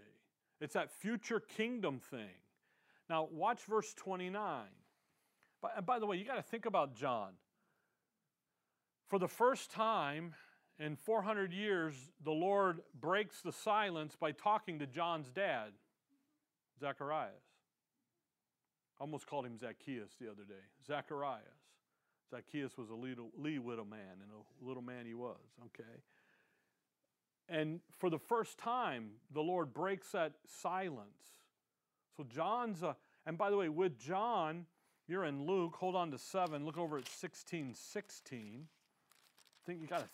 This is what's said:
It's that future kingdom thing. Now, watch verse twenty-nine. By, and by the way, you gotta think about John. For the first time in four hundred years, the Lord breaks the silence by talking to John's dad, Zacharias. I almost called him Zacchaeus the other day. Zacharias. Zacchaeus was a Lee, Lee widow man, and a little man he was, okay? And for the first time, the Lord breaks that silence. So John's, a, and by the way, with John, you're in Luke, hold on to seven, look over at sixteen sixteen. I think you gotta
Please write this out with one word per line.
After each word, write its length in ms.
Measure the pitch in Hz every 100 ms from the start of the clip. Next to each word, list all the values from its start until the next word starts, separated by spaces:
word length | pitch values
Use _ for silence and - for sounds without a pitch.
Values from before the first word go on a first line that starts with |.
| 104 104 _ _ _ -
It's 140 | 151
that 160 | 190 147
future 500 | - 196 233 - 220
kingdom 600 | - - 226 247 180 131
thing. 380 | - 127 101 90 _ _ _ _ _ _ -
Now, 200 | 165 156
watch 320 | 160 202 240
verse 280 | - 220 214
twenty-nine. 720 | - 190 185 180 202 202 139 101 95 _ _ _ _ _ _ _ _
By, 100 | 196 233
and 80 |
by 140 | 185 247
the 80 | 208
way, 100 | 185
you 80 |
gotta 180 | 214 240
think 220 | - 226
about 300 | 226 190 139
John. 380 | 113 139 117 95 92 _ _ _ _ _ _ _ _ _ _ _ _ _ _ _ _ -
For 100 | 196
the 100 | 175
first 420 | - 247 269 -
time 640 | 190 220 208 143 151 170 151 - - _ -
in 180 | 151 143
four 260 | - 220
hundred 300 | 196 208 190
years, 420 | 185 208 185 160 135 131 -
the 60 | 151
Lord 500 | 156 185 202 190 170 - 135
breaks 440 | 147 196 214 -
the 100 | 175
silence 640 | - 214 214 208 165 151 -
by 140 | 156
talking 460 | - 208 208 - 156
to 80 | 143
John's 420 | 135 170 165 131
dad, 420 | 151 196 127 107 101 _ _ _ _ _ _ _ _ _ -
Zacharias. 560 | 143 135 143 156 110 104 _ _ _ _ _ _ _ _ _ _ _ _ _ _ _ -
I 40 |
almost 240 | 147 147 -
called 180 | 143
him 140 | 123 113
Zacchaeus 540 | 120 107 - 123 101 -
the 60 | 117
other 140 | 101
day. 200 | 101 95 98 _ -
Zacharias. 560 | 147 - 143 143 113 - - _ _ _ _ _ _ -
Zacchaeus 480 | 123 - 147 135 -
was 120 | 110
a 40 |
Lee, 220 | 113 131 123 117 -
Lee 220 | 147 147
widow 260 | 120 113
man, 360 | 104 107 95 92
and 80 | 101
a 340 | 107 107 -
little 200 | 127 127
man 200 | 123 123
he 100 | 117
was, 220 | 117 123 - - - 117
okay? 320 | - 113 117 - _ _ _ _ _ _ _ _ _ _ _ _ _ -
And 320 | 160 156 170 - -
for 100 | 180
the 120 | 165
first 360 | - 233 208 -
time, 540 | 226 247 214 123 110 107 -
the 80 | 143
Lord 340 | 160 180 151
breaks 380 | 131 185 190 -
that 220 | 196 156 - -
silence. 880 | - 180 185 190 127 104 - - - _ _ _ _ _ _ _ -
So 80 |
John's, 600 | 135 127 175 240 233 175
a, 100 | 170 131 _ _ 160
and 100 | 165
by 140 | 202
the 60 | 202
way, 120 | 170
with 300 | 156 185 120
John, 680 | 123 190 233 214 156 170 170 _ _ _ -
you're 160 | 185
in 200 | 160 139
Luke, 300 | 147 190 165
hold 220 | - 185 180
on 160 | 165
to 60 | 127
seven, 460 | - 190 175 147
look 140 | 151 151
over 200 | 170 147
at 100 | 120
sixteen 640 | - - - - 170 135
sixteen. 920 | 110 - 208 196 - - 123 104 117 160
I 1000 | _ _ _ _ _ _ _ - - -
think 140 | 175
you 80 | 156
gotta 180 | 170 104